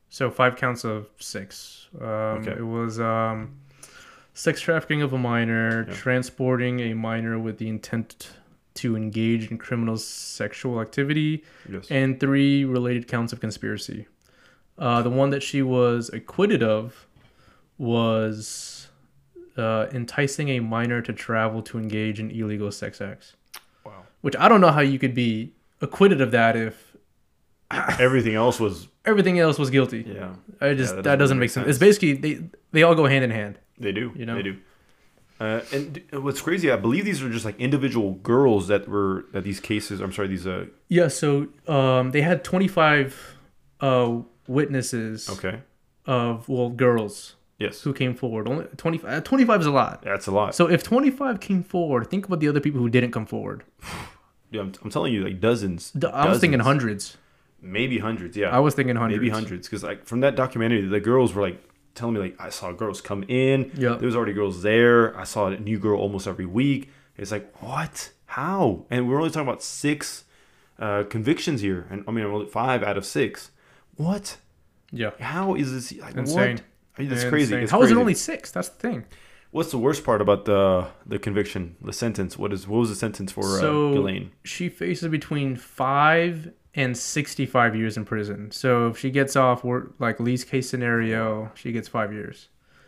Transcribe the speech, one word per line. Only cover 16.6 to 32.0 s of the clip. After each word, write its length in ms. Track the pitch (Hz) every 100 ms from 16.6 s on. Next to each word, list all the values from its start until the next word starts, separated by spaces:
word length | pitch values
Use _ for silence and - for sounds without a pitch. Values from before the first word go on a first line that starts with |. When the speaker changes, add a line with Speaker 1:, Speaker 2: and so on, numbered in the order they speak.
Speaker 1:
of 440 | 113 107 117 - _ _ _ _ _ _ _ -
was, 1120 | 120 117 117 110 110 107 110 - - - - _ _ _ _ 370 - -
uh, 300 | 113 110 107
enticing 560 | 131 117 - 139 - 147
a 100 | 127
minor 400 | 113 117 120 120
to 100 | 120
travel 500 | 110 - 113 110 110
to 160 | 110 117
engage 420 | 110 107 110 104
in 100 | 110
illegal 400 | 113 107 104 101
sex 300 | - 104 -
acts. 340 | 98 - - _ _ - _ _
Speaker 2:
Wow. 180 | 107 98 90 _
Speaker 1:
Which 160 | 143 110
I 100 | 185
don't 120 | 214
know 100 | 175
how 100 | 151
you 180 | 139 135
could 160 | 131
be 380 | 120 120 110 117 _ _ -
acquitted 400 | 147 - 196 151
of 100 | 123
that 240 | 120 113 113
if 280 | 110 - _ - _ _ _ _ _ _ - - - -
Speaker 2:
Everything 340 | 127 131 113
else 240 | 110 120 123
was 300 | 107 85 - _
Speaker 1:
everything 340 | - 208 190 180
else 200 | 160 151
was 100 | 135
guilty. 340 | 135 123 113 113
Speaker 2:
Yeah. 280 | 98 92 92 - -
Speaker 1:
I 140 | 139
just, 220 | 139 117 95
Speaker 2:
Yeah, 60 |
Speaker 1:
that 140 | 98 139
doesn't 200 | 139 131
make 120 | 123
sense. 180 | 135 127
It's 80 | 127
Speaker 2:
sense. 80 | 196 208